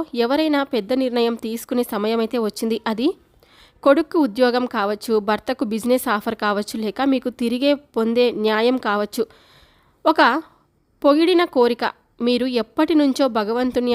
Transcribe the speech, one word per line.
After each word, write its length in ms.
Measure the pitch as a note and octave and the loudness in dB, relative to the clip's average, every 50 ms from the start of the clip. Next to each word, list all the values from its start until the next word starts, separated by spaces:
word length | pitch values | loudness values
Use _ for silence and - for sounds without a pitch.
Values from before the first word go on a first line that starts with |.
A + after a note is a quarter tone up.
| D#4+ - - A#3+ A#3 | 0 -2 -2 -2 0
ఎవరైనా 360 | A#3 C#4 D4+ D#4+ D#4 D4 C#4+ C#4 - - | 0 2 0 2 2 0 0 -2 -2 -2
పెద్ద 180 | A3+ G3 G#3+ B3+ C4+ C4 | -4 -2 -2 -2 -2 -2
నిర్ణయం 340 | B3 A#3 A#3+ A#3 A#3 A#3 A3 - | 0 0 0 0 0 -2 -4 -6
తీసుకునే 380 | A3 A3+ A3+ - - C4 B3 A#3+ - A#3 | -8 -8 -8 -6 -4 -2 -2 -2 -2 -4
సమయం 260 | G3+ G#3 A3 A3+ A3+ A3+ | -4 -2 -2 0 0 -2
అయితే 140 | A3 - A#3+ A3 | -2 -2 -4 -4
వచ్చింది. 320 | G#3 - - A#3 A3+ A3+ A3 - A#3 G#3+ | -4 -4 -4 -4 -4 -4 -4 -4 -4 -2
అది 160 | G3+ B3+ E4+ - - _ _ _ _ _ _ _ - - _ _ _ - | 0 -2 -2 -2 -4 _ _ _ _ _ _ _ -20 -20 _ _ _ 2
కొడుకు 300 | C#4 C#4 D#4+ D#4 - - F4 C#4+ | 4 4 4 2 0 0 0 0
ఉద్యోగం 360 | A3+ G3 B3+ B3+ B3 A#3 B3 B3 A#3+ - | 0 2 2 2 2 2 0 -2 -2 -2
కావచ్చు, 380 | A3 G3+ G3+ G#3+ G3+ - - A3 G#3+ G3+ A3 | -4 -2 -2 -4 -4 -4 -2 -2 0 0 0
భర్తకు 340 | G#3+ G#3 - - B3+ - C4+ G#3 G#3+ | -2 -2 -2 -6 -4 -4 -4 -4 -4
బిజినెస్ 320 | A3+ G#3 A#3+ B3+ B3+ - A#3+ G#3 | -4 0 0 0 0 0 -2 -2
ఆఫర్ 220 | G#3 - A#3 A3 - G#3+ | -2 -2 -6 -6 -4 -2
కావచ్చు, 300 | G#3 G3+ G3+ G#3 - - A3+ A3 | -2 -2 -2 -4 -6 -6 -6 -6
లేక 160 | G#3 - - C4+ C#4 C4+ | -6 -4 -2 0 0 0
మీకు 160 | B3 - B3+ A3+ - | 0 0 -4 -4 -4
తిరిగే 320 | A#3+ A#3 A#3+ B3 C#4 C#4+ C#4+ C#4 - _ - | -2 -2 -2 0 2 2 0 0 -2 _ -4
పొందే 280 | A#3 A3+ A3+ A#3 B3 B3 A#3+ - G#3+ G#3+ | -2 0 2 2 2 2 2 2 0 0
న్యాయం 320 | G#3+ G#3+ G#3+ A3+ B3 C4 B3+ - | 0 2 2 2 2 0 0 -2
కావచ్చు. 360 | A3 G3+ G#3 G#3 G#3 - B3 - - - _ _ _ _ _ _ _ _ _ _ _ _ _ - D#4+ | -2 -2 -2 -4 -4 -4 -4 -6 -6 -8 _ _ _ _ _ _ _ _ _ _ _ _ _ 0 2
ఒక 100 | D#4+ - D4 A#3 B3 D#4+ - - _ _ _ _ _ _ _ _ _ _ - | 4 4 4 4 2 0 -4 -8 _ _ _ _ _ _ _ _ _ _ 2
పొగిడిన 380 | C#4+ C#4+ D#4 E4+ F4+ F#4 E4+ F4 E4 - | 2 4 4 4 4 4 2 2 2 2
కోరిక, 280 | C4 A#3+ A#3 A#3+ - A#3+ - - _ _ _ _ - A#3 | 2 2 2 2 0 -4 -6 -6 _ _ _ _ -4 -2
మీరు 200 | A#3+ B3 A#3+ B3 C4 B3 A#3 | 0 0 0 -2 -2 -2 -2
ఎప్పటి 320 | G#3+ - _ - D#4 - B3+ D4+ | -4 -4 _ -2 0 2 4 4
నుంచో 260 | D4 C4+ B3 - C#4 C4 A3 | 4 2 2 0 0 0 0
భగవంతుని 560 | A3+ G#3 G#3 A#3 B3 B3+ B3+ A#3+ A#3+ B3 A#3+ | -2 -2 -2 -2 -2 -2 0 0 -2 0 0